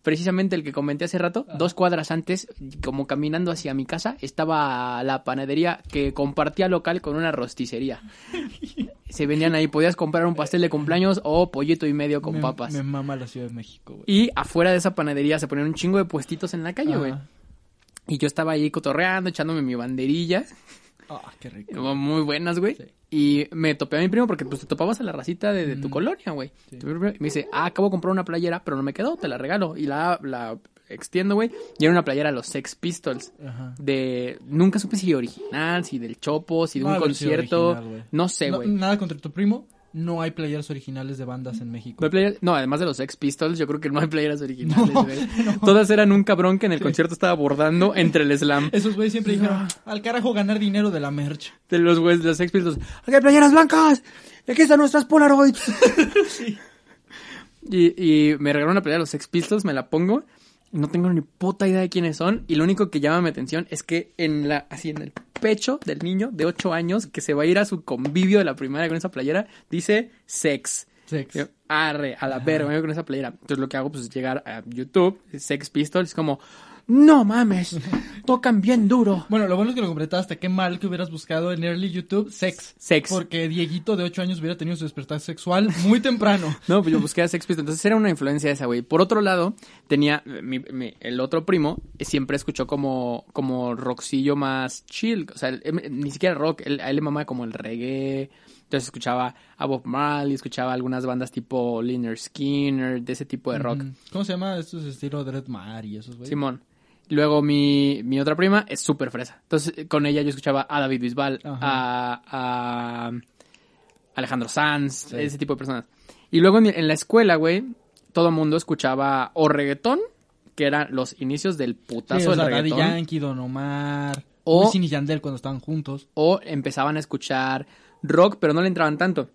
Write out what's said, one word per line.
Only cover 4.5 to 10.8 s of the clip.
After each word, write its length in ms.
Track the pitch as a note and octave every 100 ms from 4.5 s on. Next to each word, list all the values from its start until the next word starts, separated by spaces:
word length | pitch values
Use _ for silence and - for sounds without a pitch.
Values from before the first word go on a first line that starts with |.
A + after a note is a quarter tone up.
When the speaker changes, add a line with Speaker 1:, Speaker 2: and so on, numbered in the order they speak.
| D#3 C#3+ B2 B2 B2
Speaker 1:
la 200 | C3+ C3
panadería 580 | - C3 C3+ D3 E3+ D#3+ -
que 220 | D3 C#3
compartía 560 | C3+ C#3+ C#3 D3+ - F#3
local 320 | F3 E3 F3
con 140 | D3+ D3
una 160 | E3
rosticería. 720 | D3 A#2+ - B2 A#2 C3+ A#2 G#3+ - -
Speaker 2:
<laughs> 100 | F4+ C#4+ - D#4+ - G#3+ - -
Speaker 1:
Se 180 | - D3
vendían 280 | D3+ E3 D#3+
ahí, 120 | D#3
podías 300 | D3+ E3 F3
comprar 280 | D#3+ E3 E3+
un 100 | D#3
pastel 260 | D3+ C#3+
de 80 | D#3+
cumpleaños 500 | D3+